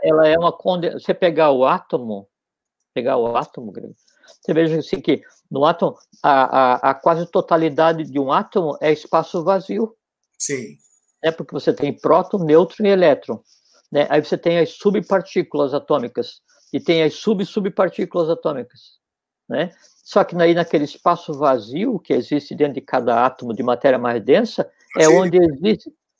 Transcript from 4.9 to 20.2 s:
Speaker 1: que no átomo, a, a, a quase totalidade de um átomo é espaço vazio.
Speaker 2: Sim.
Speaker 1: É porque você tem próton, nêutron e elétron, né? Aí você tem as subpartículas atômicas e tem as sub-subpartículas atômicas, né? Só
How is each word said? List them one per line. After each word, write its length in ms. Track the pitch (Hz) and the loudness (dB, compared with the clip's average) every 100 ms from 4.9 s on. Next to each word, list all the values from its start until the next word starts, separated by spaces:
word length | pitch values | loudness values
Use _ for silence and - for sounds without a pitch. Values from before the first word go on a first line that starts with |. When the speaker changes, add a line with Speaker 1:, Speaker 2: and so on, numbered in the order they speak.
| 131 | -6
Speaker 1:
que 220 | 151 131 - _ _ | -2 -4 -4 _ _
no 140 | 135 | 0
átomo, 320 | 147 170 165 - _ _ | 0 2 -2 -4 _ _
a, 540 | 151 135 127 131 127 123 | 2 2 2 2 2 2
a, 120 | 135 | 0
a 40 | |
quase 320 | 135 170 165 170 | 0 0 0 -2
totalidade 760 | 190 - 165 160 139 160 165 | -4 0 0 0 2 2 0
de 140 | 151 139 | -4 -4
um 140 | 135 | 0
átomo 460 | 160 208 214 160 135 | -2 0 -4 -4 -2
é 120 | 151 | 0
espaço 500 | 151 - 165 160 180 | 0 0 -2 -2 -4
vazio. 500 | 160 196 185 196 220 - _ _ _ _ | 0 -2 -2 -4 -6 -8 _ _ _ _
Speaker 2:
Sim. 400 | - 135 110 120 _ _ _ _ | -8 -8 -10 -18 _ _ _ _
Speaker 1:
É 100 | 156 | -4
porque 220 | 160 147 | -4 -10
você 200 | - 165 | -4 -2
tem 200 | - 147 | -2 -4
próton, 460 | 117 143 165 180 208 | -4 2 2 2 -4
nêutron 480 | 160 156 190 - 208 | 4 4 4 0 0
e 40 | |
elétron, 520 | 196 170 131 - 113 - _ _ _ _ | 4 4 2 -2 -12 -12 _ _ _ _
né? 160 | 143 143 | -2 0
Aí 160 | 147 | 0
você 140 | 151 - | 0 -4
tem 200 | 170 170 | 0 0
as 120 | 165 | 0
subpartículas 1040 | - 202 202 180 196 185 190 165 147 143 | 0 -2 -2 -2 -2 -2 -6 -4 -2 -2
atômicas 680 | 139 - 147 120 - 117 - _ _ _ | -2 -2 -2 -2 -8 -10 -14 _ _ _
e 80 | 139 | -6
tem 220 | - 165 | 0 0
as 120 | 156 | 0
sub-subpartículas 1160 | - - 196 196 - 196 - 180 - 185 180 160 | -2 -2 -2 -2 -4 -4 -2 -2 -2 -6 -4 -2
atômicas, 680 | 165 160 139 120 _ - _ _ _ _ _ _ | -2 -4 -6 -10 _ -20 _ _ _ _ _ _
né? 240 | 123 175 - _ _ | -6 -6 -10 _ _
Só 220 | - 208 | -4 -2